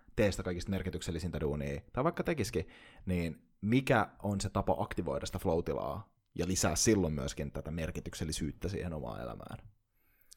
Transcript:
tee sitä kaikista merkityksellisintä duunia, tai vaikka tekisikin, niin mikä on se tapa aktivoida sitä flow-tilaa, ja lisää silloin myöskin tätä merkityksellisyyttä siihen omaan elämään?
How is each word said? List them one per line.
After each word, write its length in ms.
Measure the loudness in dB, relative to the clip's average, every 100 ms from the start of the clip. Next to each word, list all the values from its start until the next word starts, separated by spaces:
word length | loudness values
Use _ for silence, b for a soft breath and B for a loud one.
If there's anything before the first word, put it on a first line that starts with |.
| b 2
tee 140 | 4
sitä 120 | 2
kaikista 280 | -2 -4 -2
merkityksellisintä 720 | -2 -2 -4 -4 -4 -2 0
duunia, 400 | 0 0 -2 -4 -4
tai 120 | -2
vaikka 180 | 0 0
tekisikin, 440 | 0 0 0 -2 -4 B B B -2
niin 360 | 0 0 -4 _ _
mikä 480 | 2 4 6 4 2 -2
on 180 | -4 -2
se 100 | 0
tapa 260 | 0 2 2
aktivoida 480 | 0 -2 -2 -2 -2
sitä 120 | -2
flow-tilaa, 800 | 2 2 2 -2 -2 -6 -10 _ _ -2
ja 80 | 0
lisää 300 | 2 4 4
silloin 360 | 6 6 4
myöskin 400 | 2 -2 -4 -4
tätä 180 | -6 -4
merkityksellisyyttä 960 | -4 -4 -4 -6 -4 -4 -2 -4 -2 -4
siihen 240 | -4 -4
omaan 280 | -4 -6 -6
elämään? 360 | -8 -8 -10 -12 -14 -20 _ _ b b b